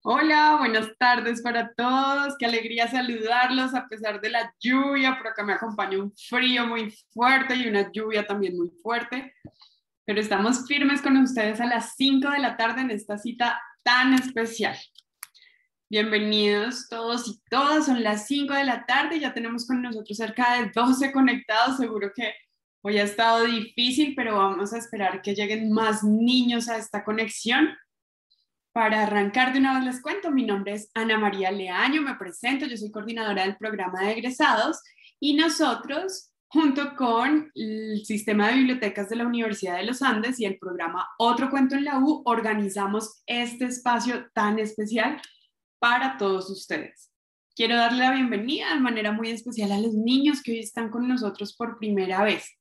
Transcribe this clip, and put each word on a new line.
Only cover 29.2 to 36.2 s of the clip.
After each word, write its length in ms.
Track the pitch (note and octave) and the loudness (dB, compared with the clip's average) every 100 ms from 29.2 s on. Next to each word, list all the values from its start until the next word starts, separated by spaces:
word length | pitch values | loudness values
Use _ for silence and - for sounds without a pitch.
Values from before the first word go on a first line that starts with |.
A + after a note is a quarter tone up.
| G3+ B3+ B3+ | 0 0 2
de 80 | C4+ | 2
una 180 | C4+ C4 | 2 2
vez 60 | |
les 180 | B3+ B3+ | -2 -6
cuento, 300 | D4+ G4 F4+ | -6 -6 0
mi 120 | C4+ | 0
nombre 280 | A3 G3 G3 | 0 -2 -2
es 180 | G#3 - | -6 -8
Ana 220 | A3+ A3+ A3 | -4 0 2
María 360 | G#3 G3 F#3 | 0 0 -2
Leaño, 500 | G3 F#3 F3+ B3 D#4 | -2 -4 0 2 2
me 140 | C#4 - | -2 -6
presento, 500 | F#3 - A#3+ C4+ C#4 | -10 -6 -4 -2 -4
yo 100 | A3+ | -8
soy 140 | G#3 | -8
coordinadora 520 | G#3+ G#3 A3+ G#3+ F#3+ | -8 -8 -6 -4 -2
del 120 | F#3+ G3+ | -2 -4
programa 440 | G#3+ G#3 F3+ F#3 | -6 -6 -6 -2
de 100 | G3+ | -2
egresados 720 | A3+ A#3+ B3+ C#4+ A3 B3+ - - _ - _ | -2 -6 2 2 4 0 -2 -12 _ -20 _
y 140 | C#4+ | 0
nosotros, 1000 | D4 E4 D4+ C#4+ A#3 - D4 F#4+ - | 4 2 4 0 0 -6 -6 -6 -10